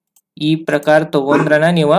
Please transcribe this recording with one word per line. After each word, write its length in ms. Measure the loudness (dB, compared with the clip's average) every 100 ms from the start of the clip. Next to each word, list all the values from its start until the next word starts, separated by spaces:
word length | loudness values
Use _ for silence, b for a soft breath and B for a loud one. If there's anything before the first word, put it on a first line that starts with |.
| _ _ _ -6 -4
ಈ 0 | -4 -2
ಪ್ರಕಾರ 320 | -2 2 0 2
ತಗೊಂಡ್ರನ 540 | -4 -2 -2 0 0 2 0
ನೀವು 180 | 2